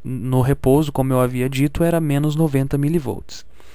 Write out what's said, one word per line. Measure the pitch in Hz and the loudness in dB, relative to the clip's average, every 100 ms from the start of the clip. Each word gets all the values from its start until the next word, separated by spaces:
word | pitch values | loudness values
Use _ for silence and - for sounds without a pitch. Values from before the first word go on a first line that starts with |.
no | 123 127 127 127 | -8 -6 0 2
repouso, | 127 143 131 139 147 | 2 2 4 4 2
como | - 135 | -2 0
eu | 127 | 2
havia | 123 127 127 | 2 0 -2
dito, | 135 147 - | 0 0 2
era | 170 165 | 2 2
menos | 156 139 151 147 | 0 0 0 2
noventa | 160 135 135 143 | 2 2 0 0
milivolts. | 143 170 123 - - - - - - | 0 0 -2 -8 -10 -14 -16 -18 -16